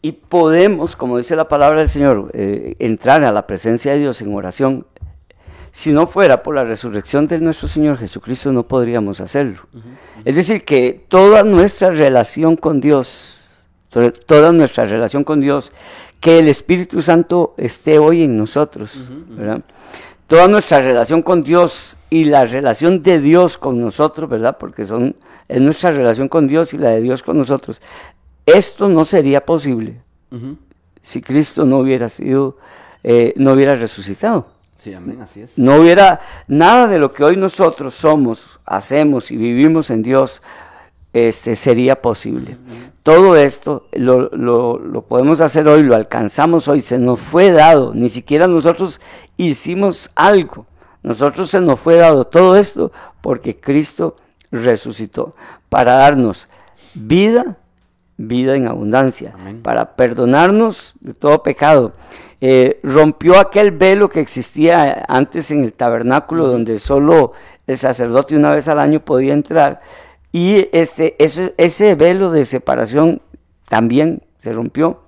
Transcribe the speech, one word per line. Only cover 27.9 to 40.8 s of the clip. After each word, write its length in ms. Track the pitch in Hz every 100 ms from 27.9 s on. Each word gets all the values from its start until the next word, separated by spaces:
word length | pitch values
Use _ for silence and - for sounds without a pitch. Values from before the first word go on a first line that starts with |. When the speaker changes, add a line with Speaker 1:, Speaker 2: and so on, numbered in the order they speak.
| - - _ _ _ -
Speaker 1:
Esto 420 | 180 - - 202
no 160 | 165
sería 400 | 156 196 139 139
posible 560 | - 160 143 123 110 117 _ _ _
Speaker 2:
Ujú. 260 | 123 127 151 _ _ _ _
Speaker 1:
si 200 | - -
Cristo 420 | - 135 151 -
no 140 | 143 135
hubiera 300 | 131 127 117
sido, 480 | - - 135 135 - _ - - _
eh, 280 | - 120 117 -
no 160 | 135
hubiera 220 | 135 139 135
resucitado. 720 | 113 - 98 98 208 214 113 _ _ _
Speaker 2:
Sí, 160 | -
amén, 260 | 92 90 123
así 200 | 107 -
es. 140 | 113 -
Speaker 1:
No 180 | 127 147
hubiera 400 | 170 175 196 175 - - -
nada 400 | 143 170 240 240
de 100 | 185
lo 140 | 139
que 100 | -
hoy 140 | 147 190
nosotros 580 | 190 - 175 - 135
somos, 640 | - 156 151 127 110 - _
hacemos 640 | - 95 - 143 151 135 -
y 60 | 120
vivimos 540 | 117 120 151 160 151
en 120 | 113
Dios, 400 | 117 135 135 - - - - _